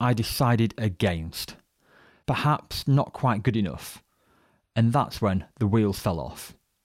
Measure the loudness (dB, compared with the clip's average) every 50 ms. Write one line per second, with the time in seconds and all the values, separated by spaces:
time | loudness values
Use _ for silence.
0 | 0 0 2 0 0 -2 -2 0 2 2 4 4 2 0 0 -2 -2 -4 -2 0
1 | 0 0 0 -2 -4 -8 -8 -10 -12 -12 -14 -20 _ _ _ _ _ _ _ _
2 | _ _ _ _ _ -4 -2 0 2 0 0 0 -4 _ -12 -6 0 2 2 2
3 | 2 0 -4 -2 0 0 0 2 0 0 2 2 0 -2 -4 -8 -12 -16 -18 -18
4 | _ _ _ _ _ _ _ _ _ _ _ _ _ _ _ 2 2 4 4 2
5 | 0 0 -2 -2 0 0 2 0 -2 -4 _ _ 0 2 4 4 4 2 0 0
6 | -2 -2 -2 -2 -4 -8 -10 -14 -16 -18 -20 _ _ _ _ _ _